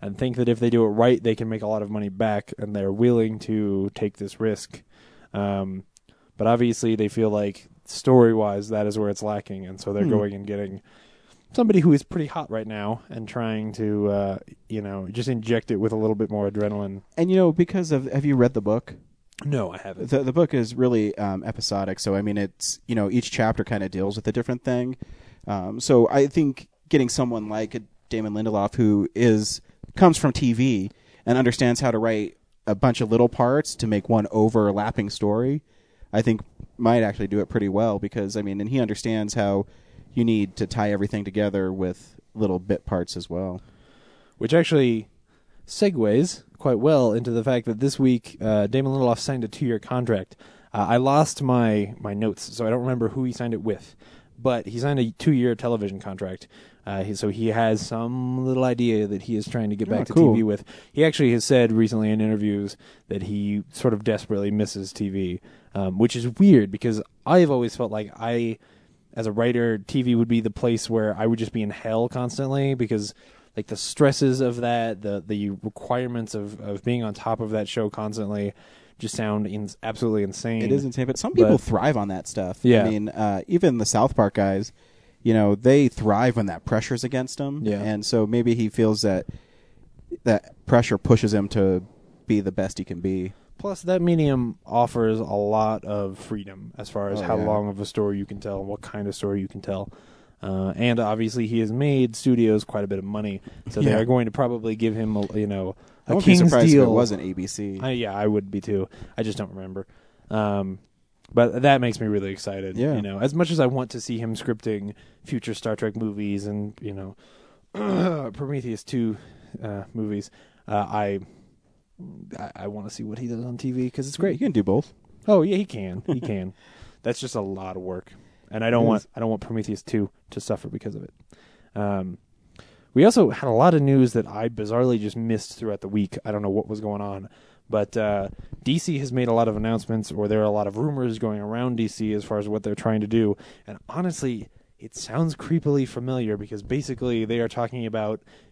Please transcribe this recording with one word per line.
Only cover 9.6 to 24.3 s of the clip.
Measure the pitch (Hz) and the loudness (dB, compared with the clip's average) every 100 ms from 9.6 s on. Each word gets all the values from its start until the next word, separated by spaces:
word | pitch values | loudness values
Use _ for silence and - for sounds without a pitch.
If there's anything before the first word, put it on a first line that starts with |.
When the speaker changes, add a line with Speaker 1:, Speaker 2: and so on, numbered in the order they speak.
| 92 | -12
Speaker 1:
and | 95 | -10
so | - | -4
they're | 101 | 0
Speaker 2:
Hmm. | 139 | 2
Speaker 1:
going | 107 104 | 2 0
and | 98 101 | -4 -8
getting | 101 98 95 _ _ _ _ _ _ _ | -6 -6 -10 _ _ _ _ _ _ _
somebody | - 226 196 | 0 4 6
who | 160 | 8
is | 143 | 6
pretty | - 170 147 | 4 -6 -6
hot | 165 147 | -6 -6
right | 110 110 | -6 -6
now | 107 104 113 - | -6 -4 -6 -8
and | 117 110 | -12 -10
trying | 123 113 110 107 | -6 -4 -4 -6
to, | 104 107 104 104 | -4 -2 0 0
uh, | 101 98 95 - - - | 0 -2 -6 -10 -20 -10
you | 110 | -8
know, | 101 98 92 | -6 -8 -8
just | 113 120 | -6 -4
inject | 120 107 117 - | -4 0 -2 0
it | 104 | 0
with | 110 | 0
a | 110 | 0
little | 110 | 0
bit | 107 107 | 0 -2
more | 104 101 | 0 -2
adrenaline. | 104 104 104 101 98 - - | -2 -4 -4 -6 -10 -12 -2
Speaker 2:
And, | 175 | 2
you | 185 | 6
know, | 180 | 4
because | 160 170 190 160 | 4 0 0 0
of, | 143 135 | -2 0
have | 139 | 0
you | 147 135 | 2 4
read | 120 | 4
the | 113 | 4
book? | 101 113 - - _ _ _ - | 0 -2 -2 -20 _ _ _ -12
Speaker 1:
No, | 143 139 92 | -4 -2 -4
I | 92 | -8
haven't. | 98 92 120 | -12 -10 -2
Speaker 2:
The, | 135 | 0
the | 131 | 2
book | 143 160 | 2 2
is | 131 113 123 | 2 -2 2
really, | 123 117 104 - | 2 4 2 0
um, | 101 95 | -4 -4
episodic, | - 107 - 98 95 95 | -6 -6 -4 -4 -4 -4
so, | 107 | -2
I | 98 | -2
mean, | 104 104 | 0 -2
it's, | 98 - - - - | -4 -6 -8 -8 -4
you | |
know, | 113 101 | -2 0
each | 120 - | 0 -2
chapter | - 110 113 | -2 0 0
kinda | 104 107 95 | -4 -4 -4
deals | 92 98 107 | -4 -4 -4
with | |
a | - | -4